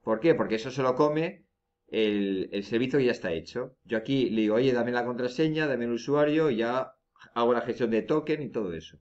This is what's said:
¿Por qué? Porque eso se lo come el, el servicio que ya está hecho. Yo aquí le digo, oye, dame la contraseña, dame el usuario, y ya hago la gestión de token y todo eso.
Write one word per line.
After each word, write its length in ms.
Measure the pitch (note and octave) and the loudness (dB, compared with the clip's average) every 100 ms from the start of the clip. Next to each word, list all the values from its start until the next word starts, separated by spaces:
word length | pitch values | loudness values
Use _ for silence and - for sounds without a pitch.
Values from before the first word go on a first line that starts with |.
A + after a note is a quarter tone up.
¿Por 200 | - A2 | -2 2
qué? 120 | E3 | 4
Porque 220 | C3 G2+ A2 | 4 2 -2
eso 160 | C3 | -4
se 100 | B2 | -2
lo 140 | B2+ B3 | 0 2
come 500 | D3+ D3+ E3+ G3 _ _ _ _ _ | 2 2 -2 -6 _ _ _ _ _
el, 600 | A2 G#2+ G#2 G2 F#2+ - | 0 2 2 0 -2 -2
el 100 | G2+ | -6
servicio 340 | G2+ A#2 C3 C#3+ | -2 -2 0 2
que 80 | B2 | 2
ya 60 | |
está 220 | - F2+ | 0 -4
hecho. 420 | E2 E2 - B2+ _ | -6 -6 -10 -10 _
Yo 140 | - A2 | -4 -4
aquí 320 | A2 C3+ A#2 | 0 0 2
le 120 | A2 | 2
digo, 140 | G#2+ A2 | 2 4
oye, 160 | C3 | 2
dame 220 | A#2+ A#2 | 2 0
la 120 | B2 A#2+ | -2 -2
contraseña, 640 | A#2+ B2 B2 D#3+ D#3 D3+ | -4 -4 0 0 2 -2
dame 160 | B2 | -2
el 80 | A#2+ | -2
usuario, 580 | A#2 C#3 C#3+ D3 D#3 D#3 | -4 0 2 2 2 2
y 80 | A2 | 0
ya 360 | A#2 B2+ - _ _ _ - | 0 -2 -4 _ _ _ -10
hago 200 | A#2+ A#2 | 0 2
la 80 | A#2+ | 2
gestión 300 | A#2+ A2+ A#2 | 0 -2 0
de 120 | A2 | 0
token 380 | - D#3 D#3 D3+ | 2 -2 0 -4
y 80 | C3 | -4
todo 220 | A#2+ F#2+ | -4 -4
eso. 240 | E2 - - | -6 -12 -20